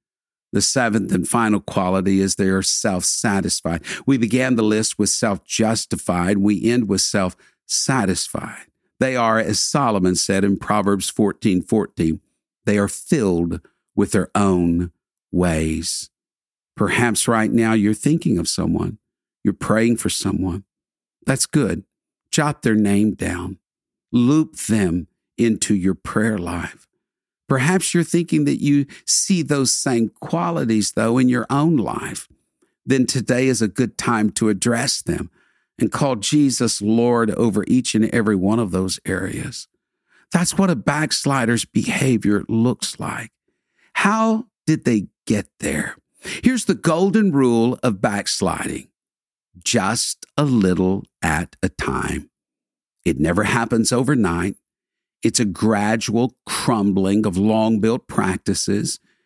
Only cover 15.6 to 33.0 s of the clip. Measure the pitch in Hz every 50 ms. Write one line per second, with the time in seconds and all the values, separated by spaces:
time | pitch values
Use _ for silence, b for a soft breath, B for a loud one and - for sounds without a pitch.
15.6 | 80 80 80 80 82 - - - - - _ _ _ _ _ _ _ _ _ _
16.6 | _ _ _ - 101 95 - - 120 120 107 - - - 117 110 110 - - 117
17.6 | 113 113 113 113 101 107 107 - - 143 156 156 - 165 104 87 78 - - -
18.6 | 82 85 85 82 - 90 - - _ _ _ _ _ _ _ _ - 101 101 -
19.6 | - - 107 110 117 117 117 - - - - - - 98 90 85 92 92 95 98
20.6 | - _ _ _ _ _ _ _ _ _ _ _ - - 135 131 - - - 151
21.6 | 127 95 90 95 - _ _ _ _ _ _ _ _ _ - - 151 151 143 -
22.6 | - 123 110 107 104 101 101 101 107 110 - - 87 87 90 87 90 92 92 -
23.6 | _ _ _ _ _ _ _ _ _ _ - 120 120 123 147 156 156 156 - -
24.6 | - - 110 110 98 87 85 87 80 - _ _ _ _ _ - 120 117 107 -
25.6 | - - 107 95 87 95 90 - - - - 110 107 113 110 92 87 85 85 85
26.6 | 82 - - - _ _ _ _ _ _ _ _ _ _ _ _ _ - 143 131
27.6 | 127 165 185 190 - - - 170 165 - - 175 165 - 165 156 147 143 135 -
28.6 | - 147 143 143 139 - B B B B - - - - 196 175 143 131 147 139
29.6 | 131 123 - - - 139 123 117 113 101 - - - - - 170 175 170 170 160
30.6 | 139 113 113 107 101 - - - 113 113 120 131 127 127 123 123 - - 135 139
31.6 | 151 170 165 131 95 62 - - - - - - - - _ _ _ _ _ _
32.6 | _ _ _ _ - 127 135 131